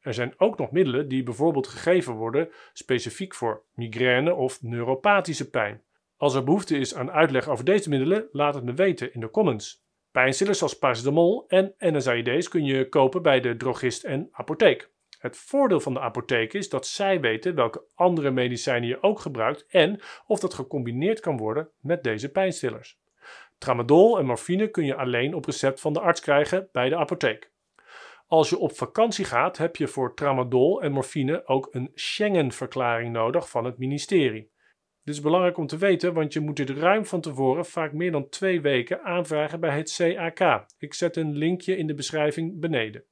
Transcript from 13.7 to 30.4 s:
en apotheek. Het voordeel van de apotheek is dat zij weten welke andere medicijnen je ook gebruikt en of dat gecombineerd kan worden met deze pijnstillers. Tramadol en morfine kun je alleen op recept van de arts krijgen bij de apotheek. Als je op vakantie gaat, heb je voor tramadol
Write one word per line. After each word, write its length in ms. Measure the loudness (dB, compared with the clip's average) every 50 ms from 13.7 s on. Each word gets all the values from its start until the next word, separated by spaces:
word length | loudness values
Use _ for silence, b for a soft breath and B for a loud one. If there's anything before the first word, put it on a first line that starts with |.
| -4 -2 -2 -4 -4 -4 -6
en 240 | -6 -4 -4 -6 -8 _
apotheek. 580 | -14 -8 -8 -2 4 4 4 4 4 -4 _ _ _ _ _ -20 _
Het 180 | _ -10 -10
voordeel 440 | -10 -16 -2 0 2 4 4 4 2
van 140 | 0 -2 -4
de 60 | -2
apotheek 520 | -4 -4 -4 -6 -4 0 0 0 0 0 -2
is 160 | -6 -6 -4
dat 180 | -6 -6 -6
zij 340 | -6 -6 -2 0 2 2 2
weten 340 | 2 0 0 0 -2 -2 0
welke 300 | 2 0 0 0 -6 -16 _ _
andere 360 | 2 4 4 4 4 0 0
medicijnen 580 | 2 2 0 0 -2 -4 -2 0 0 0 0 -2
je 140 | -4 2 2
ook 180 | 2 2 2
gebruikt 460 | -6 -8 -4 0 0 0 0 -4 -10 _
en 320 | 4 4 4 4 2 -4 B B B B B
of 140 | B -2 0
dat 140 | 0 -4 -6
gecombineerd 680 | -6 -10 -6 -4 -4 -4 -4 -4 -2 0 -2 -2 -2
kan 160 | -2 -4 -4
worden 340 | -2 -2 -2 -2 -4 -6 -6 _ _
met 240 | _ -4 -4 -2 0
deze 260 | -2 -2 -2 -4 -4
pijnstillers. 720 | -2 0 0 0 -2 -2 -4 -6 -6 -6 -16 -20 -20 _ _ _ _ B B B B B B B B _
Tramadol 600 | -2 -2 0 0 4 6 8 8 8 8 6 2
en 80 | 0
morfine 420 | 0 -2 -4 -2 -2 0 0 0 -2
kun 160 | -2 -2 -2
je 100 | -2 -2
alleen 400 | -2 -2 0 0 0 0 0 -2
op 100 | -4 -6
recept 360 | -6 -6 0 0 -2 -2 0
van 120 | -4 -2 -2
de 80 | 0
arts 200 | 2 2 0 0
krijgen 480 | 2 2 4 4 4 2 0 -4 -4 -2 _
bij 160 | -2 0 0
de 80 | 0
apotheek. 560 | 0 -2 -2 -2 -2 -2 -2 -2 -2 -10 _ _ _ _ _ _ B B B B B B B B B B
Als 240 | B 4 4 4 4
je 80 | 2 -2
op 180 | -2 -4 -4
vakantie 480 | -4 -8 -6 0 2 2 2 2 -4 -6
gaat, 320 | -2 2 2 2 2 0
heb 200 | -2 -4 -4 -2
je 100 | -4 -6
voor 280 | -4 -2 -4 -4 -4 -4
tramadol 680 | -2 -2 0 0 0